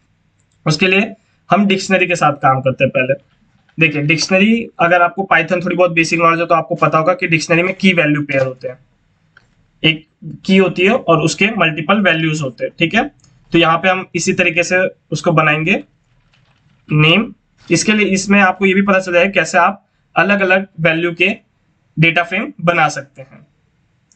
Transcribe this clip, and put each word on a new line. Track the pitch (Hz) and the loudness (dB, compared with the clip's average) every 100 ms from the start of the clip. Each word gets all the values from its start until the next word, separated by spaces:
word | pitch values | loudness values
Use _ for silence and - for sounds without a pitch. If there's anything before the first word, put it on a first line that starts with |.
| _ _ _ _ _ _ 160 | _ _ _ _ _ _ -4
उसके | 151 185 | 0 2
लिए | 190 226 - _ _ _ | 2 -2 -8 _ _ _
हम | 180 202 | 2 2
dictionary | 190 - 190 175 | 0 0 0 0
के | 170 | 0
साथ | 151 - | 0 0
काम | 139 131 | 0 0
करते | 131 123 | -2 0
हैं | 131 | -2
पहले। | 135 127 139 _ _ _ _ _ - | 0 -2 -4 _ _ _ _ _ -2
देखिए, | 160 147 | -2 0
dictionary, | 147 156 - 190 214 233 226 - | -2 -2 0 2 2 2 -4 -2
अगर | 170 180 | 2 4
आपको | 175 190 190 | 2 -2 -2
Python | 165 165 180 175 | 0 0 -4 -2
थोड़ी | 170 | 0
बहुत | 180 | 0
basic | 165 165 165 | 0 -2 2
knowledge | 165 165 | 2 0
हो, | 170 | 0
तो | 165 | 0
आपको | 160 170 | 0 -2
पता | 151 160 | 0 2
होगा | 160 | 0
कि | 180 180 | -2 -2
dictionary | 156 - 165 | -2 0 0
में | 185 190 | 0 0
की | 190 | 0
value | 170 151 147 | 2 0 -2
pair | 143 135 131 | -2 -2 -4
होते | 127 127 | -6 -12
हैं, | 127 _ _ _ _ _ _ _ _ _ _ | -14 _ _ _ _ _ _ _ _ _ _
एक | 160 156 _ _ 160 - - | -2 -2 _ _ -18 -12 0
की | 190 | 2
होती | 180 175 | 2 2
है | 185 | 0
और | 247 - 165 | 0 0 0
उसके | 156 - 202 226 | 0 -2 -2 0
multiple | 160 156 160 208 | -2 -2 -2 0
values | 185 160 160 156 | 2 0 -2 -4
होते | 135 - 131 | -8 -8 -10
हैं, | - | -4
ठीक | 165 | -2
है। | 214 294 _ _ _ _ | -2 -4 _ _ _ _
तो | 170 | 0
यहाँ | 160 165 | 2 2
पे | 185 | 0
हम | 185 175 170 | -2 -4 -4
इसी | 185 | -2
तरीके | 185 175 165 | 0 0 0
से | 170 185 185 - _ | 0 0 -2 -6 _
उसको | 156 175 | -4 0
बनाएंगे, | 160 156 151 160 233 - _ _ _ _ _ _ _ _ _ - | 2 0 0 -2 -4 -6 _ _ _ _ _ _ _ _ _ -4
Name। | 151 156 185 226 - _ _ - | 0 2 2 -2 -12 _ _ -4
इसके | 165 - | -2 0
लिए, | 214 196 | 0 0
इसमें | 190 196 202 | -2 0 2
आपको | 190 185 196 | 2 2 0
ये | |
भी | 190 | 2
पता | 202 190 | 2 0
चल | 185 | 2
जाएगा | 175 196 | 0 2
कैसे | 185 160 185 | 0 0 2
आप | 175 - _ _ _ - | 2 -2 _ _ _ -2
अलग-अलग | 180 202 190 190 196 - | 0 0 2 0 -2 -4
value | 165 160 175 170 | -2 0 -4 -2
के | 185 240 _ _ _ _ _ - | -2 -2 _ _ _ _ _ 0
data | 165 170 | 0 2
frame | 170 190 285 - | -2 -6 -8 -4
बना | 170 170 151 | -2 0 0
सकते | 143 127 - | -2 -14 -20
हैं। | 131 - _ _ _ _ _ _ _ | -20 -20 _ _ _ _ _ _ _